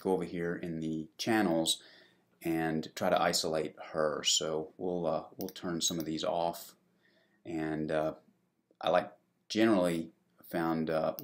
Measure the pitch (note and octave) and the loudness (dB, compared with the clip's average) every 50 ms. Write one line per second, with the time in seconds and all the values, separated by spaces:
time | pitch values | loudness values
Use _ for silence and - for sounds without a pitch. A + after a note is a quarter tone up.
0 | - F#2+ F#2 F2 F2 E2+ E2+ F2 E2+ E2+ F2 F2 E2+ F2 E2 D#2+ D#2+ D#2+ D#2+ D#2 | -2 0 0 0 0 -2 -4 -4 -2 -2 -4 -4 -4 -6 -6 -4 -4 -4 -4 -4
1 | D#2 - _ - - - A2+ A2 G#2 F2+ E2 E2 D#2+ D#2+ - - - - - - | -6 -8 _ -6 -2 0 2 2 4 4 2 2 2 0 -2 -4 -6 -14 -20 -20
2 | - - _ _ _ _ _ _ - E2 E2 - - D#2+ D#2 D#2 D#2 - - - | -20 -20 _ _ _ _ _ _ -4 -2 -2 0 0 0 -2 -2 -4 -6 -6 -2
3 | - F#2 F2 - D#2+ E2+ F2 - - E2+ D#2+ D#2+ D#2 D#2 - - - - - E2 | 0 2 4 4 4 4 2 2 2 0 0 0 0 -2 -6 -10 -14 -6 -2 0
4 | D#2 D2+ C#2+ C#2+ D#2+ - - - D#2+ D#2+ D#2+ D#2 D#2+ - - - - F#2 F2+ F2 | 0 2 0 0 0 2 2 2 2 0 0 -2 -2 -4 -8 -6 -4 -2 -2 0
5 | E2+ D#2 D#2+ D#2 - - - - - F#2+ - - - F#2+ E2+ D#2+ - - F#2 E2 | 0 0 0 0 -2 -6 -10 -10 -10 -10 -10 -8 -6 -4 -2 -2 -2 -2 -2 -2
6 | D2+ D#2 D#2+ D#2 E2 E2 E2+ E2+ E2+ E2+ D#2+ - - - - _ _ _ _ _ | -4 -4 -4 -2 -2 0 0 0 0 0 -2 -4 -8 -16 -18 _ _ _ _ _
7 | _ _ _ _ _ _ _ _ - - E2 D#2+ D#2 D#2 D#2 D#2 D#2 D2+ D#2+ D#2 | _ _ _ _ _ _ _ _ -10 -8 -4 -4 -2 -2 -2 -2 -2 -2 0 0
8 | D2+ D#2 D#2 - - _ _ _ _ _ _ _ _ _ _ - - - E2+ F2+ | 0 -2 -4 -6 -12 _ _ _ _ _ _ _ _ _ _ -4 2 4 4 4
9 | - - - - _ _ _ _ _ - - G#2+ A2 A2+ G#2+ F#2+ F2+ F2 E2+ E2 | 2 0 -4 -16 _ _ _ _ _ -4 2 4 6 6 6 6 4 4 2 0
10 | D#2+ - - _ _ _ _ - - - - F2 E2 E2 E2 E2 D#2+ D#2 D#2+ D#2+ | -2 -4 -10 _ _ _ _ -20 -12 -6 -4 -2 0 0 2 0 0 0 0 0
11 | D#2+ D#2+ D#2 - | 0 0 -2 -2